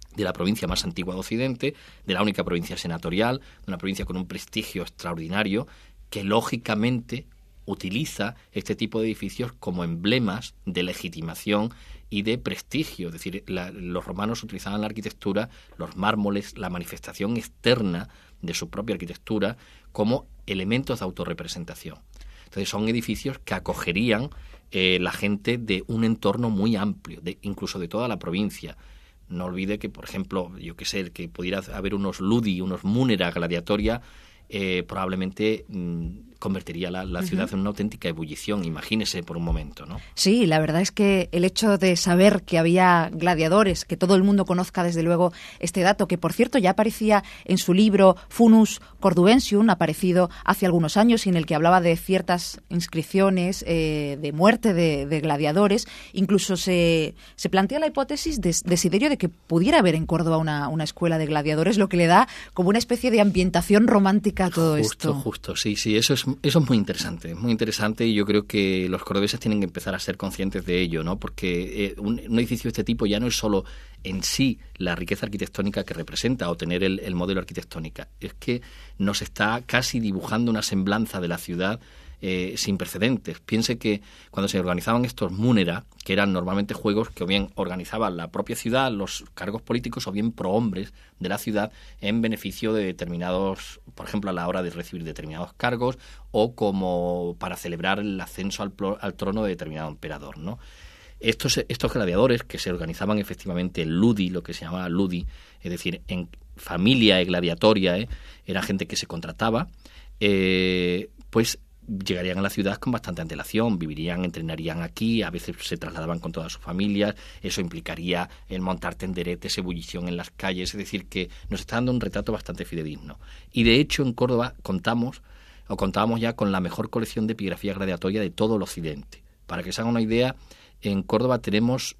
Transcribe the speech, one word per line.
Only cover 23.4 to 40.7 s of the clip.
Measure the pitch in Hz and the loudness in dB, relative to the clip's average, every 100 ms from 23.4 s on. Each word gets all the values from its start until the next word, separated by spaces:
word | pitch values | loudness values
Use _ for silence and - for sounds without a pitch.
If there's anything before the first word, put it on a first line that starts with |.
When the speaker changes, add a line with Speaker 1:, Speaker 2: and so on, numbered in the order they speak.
| - | -6
Speaker 1:
acogerían, | 92 - 87 - 87 120 107 143 - - - _ | -4 -4 -4 -2 0 2 0 -2 -10 -18 -20 _
eh, | 98 92 90 | 0 2 2
la | 87 | 0
gente | - 104 101 - 120 | -2 -2 -2 -2 -2
de | 113 95 - | -2 -4 -2
un | 113 | 0
entorno | 113 113 104 104 117 | 0 2 0 0 0
muy | 98 110 104 | 0 0 0
amplio, | 104 95 - - | -2 -4 -10 -10
de, | 85 - | -10 -8
incluso | 101 95 95 98 | -10 -8 -8 -8
de | 85 | -6
toda | 110 120 | -4 -4
la | 95 | -4
provincia. | 90 92 104 - - - - - - _ - | -4 -2 -2 -6 -14 -18 -20 -20 -20 _ -12
No | 87 92 | -8 -6
olvide | 90 95 104 | -4 -4 -4
que, | 104 | -6
por | - - | -12 -10
ejemplo, | 95 95 95 87 90 | -8 -6 -6 -6 -12
yo | 85 85 | -14 -10
qué | 87 | -6
sé, | 101 | -6
el | 87 | -6
que | - 85 | -10 -12
pudiera | - 90 95 95 | -8 -4 -4 -4
haber | 101 98 | -6 -4
unos | 98 98 90 | -2 -4 -2
ludi, | 95 117 110 90 | 2 2 2 -2
unos | 92 90 | -2 -4
munera | 95 117 131 98 87 | 0 2 2 2 0
gladiatoria, | 87 85 87 - 104 110 120 - - - - - | 0 -2 -2 0 0 0 -2 -6 -20 -20 -20 -10
eh, | 101 95 90 87 | -4 -2 -2 -2
probablemente, | 95 92 92 95 95 107 110 - | -4 -2 -2 -4 0 0 0 -6
mm, | 98 87 85 82 101 - - | -6 -4 -4 -6 -10 -16 -8
convertiría | 98 95 - 85 90 | -6 -4 -6 -8 -6
la, | 92 92 | -6 -4
la | 87 | -4
Speaker 2:
Ujú. | 92 | -2
Speaker 1:
ciudad | 95 92 | -2 -2
en | 95 | -2
una | 101 | -2
auténtica | 104 107 - 87 | -2 -4 -4 -6
ebullición. | 80 78 78 - 104 85 | -6 -8 -8 -4 -2 -2
Imagínese | 76 - 110 95 95 | -6 -2 -2 0 -4
por | 85 82 | -6 -4
un | |
momento, | 85 80 73 - 151 | -2 -2 -4 -12 -12
¿no? | - - - | -12 -10 0
Speaker 2:
Sí, | 190 240 180 | 4 6 6
la | 156 | 4
verdad | 156 | 4